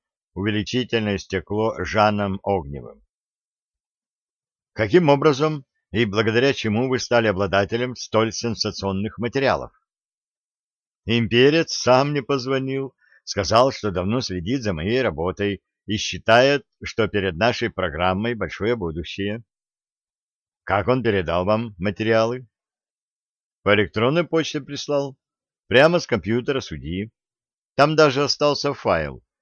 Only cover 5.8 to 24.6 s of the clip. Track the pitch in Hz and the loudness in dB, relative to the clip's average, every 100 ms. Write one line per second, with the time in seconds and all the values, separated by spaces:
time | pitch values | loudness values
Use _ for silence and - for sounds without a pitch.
5.8 | _ 104 117 95 107 113 139 131 117 107 | _ -2 0 2 2 4 2 0 0 0
6.8 | 131 127 - 120 113 92 98 98 101 117 | 0 -2 2 2 2 2 0 0 0 -2
7.8 | 123 120 - 110 110 - 117 110 107 92 | -4 -8 -2 0 0 -2 -6 -4 -6 -4
8.8 | 98 95 107 - 233 135 135 80 64 _ | -4 -2 -4 -6 -4 0 0 0 -2 _
9.8 | _ _ _ _ _ _ _ _ _ _ | _ _ _ _ _ _ _ _ _ _
10.8 | _ _ - 117 110 117 135 160 160 - | _ _ -2 0 2 4 4 4 -2 -2
11.8 | - 127 143 147 123 139 123 135 131 135 | 2 4 4 -2 -2 -4 -2 -4 -2 -6
12.8 | 131 _ _ _ - 98 90 110 131 - | -8 _ _ _ -10 -4 2 4 4 2
13.8 | 107 90 92 120 120 92 82 139 107 82 | -4 -2 -2 -2 -2 -6 -4 -4 -2 -4
14.8 | 87 123 120 76 85 92 101 95 _ _ | -2 0 -2 -2 -4 -2 -4 -4 _ _
15.8 | - 104 - 90 - 113 135 143 - _ | -8 -6 -4 -6 4 6 6 2 -4 _
16.8 | 101 - 107 104 95 80 113 - 113 - | -12 -2 0 0 -2 0 0 0 -4 -4
17.8 | 90 76 90 92 113 117 87 - 104 120 | -6 0 0 0 -2 -4 -8 -4 -4 -2
18.8 | 85 78 80 - 101 110 - _ _ _ | -4 -8 -10 -8 -6 -6 -12 _ _ _
19.8 | _ _ _ _ _ _ _ _ - 95 | _ _ _ _ _ _ _ _ -4 -2
20.8 | 92 131 113 101 80 87 92 110 117 92 | 0 0 2 0 0 -2 0 0 -2 -6
21.8 | 95 98 110 113 113 127 127 _ _ _ | -6 -4 0 2 2 -2 -12 _ _ _
22.8 | _ _ _ _ _ _ _ _ 98 104 | _ _ _ _ _ _ _ _ 2 2
23.8 | 101 - 120 160 170 165 151 151 | 2 2 2 2 0 0 -2 -6